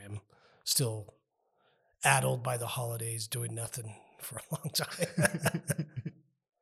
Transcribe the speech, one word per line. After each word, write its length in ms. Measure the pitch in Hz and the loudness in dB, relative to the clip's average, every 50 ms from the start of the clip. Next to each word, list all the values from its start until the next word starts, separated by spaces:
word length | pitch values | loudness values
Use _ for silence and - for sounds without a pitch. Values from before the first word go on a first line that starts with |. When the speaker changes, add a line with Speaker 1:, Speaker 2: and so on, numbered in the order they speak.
| 101 | -12
Speaker 1:
I'm 160 | 101 101 104 - _ - _ _ - _ _ - | -10 -10 -10 -10 _ -20 _ _ -20 _ _ 0
still 500 | - - - 139 117 110 107 98 - - _ _ _ _ _ _ _ _ _ _ _ _ _ _ _ _ - - | 2 4 4 4 2 0 -2 -8 -12 -16 _ _ _ _ _ _ _ _ _ _ _ _ _ _ _ _ 2 6
addled 380 | 139 139 131 131 131 131 127 | 8 8 8 6 4 2 2
by 140 | 117 127 123 117 | 0 0 0 0
the 80 | 117 | -2
holidays, 600 | 110 - 131 120 117 117 113 113 113 113 113 110 | -2 -2 -2 -2 -2 -2 -4 -4 -6 -6 -6 -6
doing 280 | 110 - 120 120 113 113 | -4 -4 -4 -4 -4 -4
nothing 400 | 113 117 - - 127 113 107 104 - - - | -4 -6 -6 -6 -6 -8 -8 -10 -14 -18 -20
<laughs> 120 | - - | -20 -14
for 160 | - - - - | -12 -10 -10 -10
a 40 | - - 156 | -8 -6 -6
long 160 | - - 160 - | -4 -4 -2 -2
time. 1400 | - 147 - - - 175 - - - - - - 160 - - - 170 - - - - 151 - - - - - | 0 -2 -2 0 -2 -2 0 2 4 4 4 4 2 -2 0 -2 -2 -4 -4 -4 -4 -4 -6 -6 -8 -8 -8
Speaker 2:
<laughs> 20 | - - _ _ _ _ _ _ _ _ | -10 -12 _ _ _ _ _ _ _ _